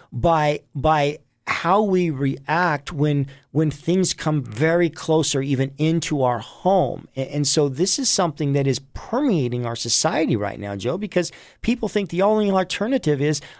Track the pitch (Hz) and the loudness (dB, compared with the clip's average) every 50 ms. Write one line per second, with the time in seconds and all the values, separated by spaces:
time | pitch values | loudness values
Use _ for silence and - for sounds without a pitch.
0 | - - - 120 113 170 165 156 151 147 151 - _ _ - 139 127 156 156 147 | -20 -10 -6 0 2 2 4 4 4 2 0 -2 _ _ -8 0 2 2 4 4
1 | 143 147 151 - _ _ _ _ - - - - - 165 190 214 220 196 185 185 | 2 0 -2 -6 _ _ _ _ -6 -6 -6 -2 2 2 4 4 4 4 2 2
2 | 180 165 143 127 143 135 131 - - - 151 175 180 165 151 143 - - 175 139 | 2 2 0 0 -2 -2 -2 -4 -4 -2 0 0 2 0 0 -2 -4 -8 -2 0
3 | 151 151 147 143 135 139 - - _ _ - 151 160 151 - - - 170 180 190 | 0 2 2 0 -2 -4 -8 -20 _ _ 0 0 0 0 -2 -4 -2 0 2 2
4 | 180 - - - - 156 151 143 120 113 107 113 156 160 170 175 175 165 - - | 2 0 -2 -2 -2 -2 0 0 -2 -4 -2 0 2 2 4 2 2 0 -2 -6
5 | - 160 156 160 147 - - 135 135 143 139 123 135 135 139 - 151 160 170 165 | -2 0 2 2 2 0 -2 -2 0 0 0 0 0 -2 -2 -2 0 0 0 0
6 | - - 151 139 131 123 120 110 113 - - - - 180 196 185 143 117 - 87 | -2 -2 -2 0 2 0 0 -2 -6 -12 -14 -2 0 2 4 4 2 0 -2 -8
7 | 85 - - 131 131 - - 147 143 139 - 156 147 139 131 139 185 - - 285 | -10 -12 -8 -8 -8 -4 -2 -2 0 2 2 2 2 0 0 -2 -2 0 0 -2
8 | 262 - - - 180 165 143 - 151 139 139 139 139 139 127 - - _ - - | 0 0 0 0 0 -2 -2 -2 -2 0 0 2 2 0 0 -2 -6 _ -18 -16
9 | - - 226 269 302 269 190 156 127 120 123 123 120 117 117 - - 117 - - | -10 -4 -2 0 0 2 2 0 0 -2 -2 -4 -4 -4 -6 -6 -4 -2 -2 0
10 | - 160 214 294 320 233 131 101 101 98 - 64 101 101 101 98 101 123 160 196 | 0 0 0 0 0 0 0 0 -2 -4 -6 -6 -8 -8 -8 -4 -4 -4 -4 -4
11 | 107 180 - 175 165 - - - - - - - - 226 247 - 233 196 - 208 | -6 -2 0 0 -2 -2 -8 -16 -20 -20 -16 -4 -2 -2 -2 0 -2 -2 -2 -2
12 | 202 151 170 175 190 214 214 214 208 202 190 190 180 180 - - 202 240 277 254 | -4 -2 0 2 2 2 4 2 2 2 2 0 0 -2 -4 -4 -2 0 -2 0
13 | - 151 147 131 143 151 151 147 - - - | 0 0 0 2 2 0 0 -2 -6 -12 -20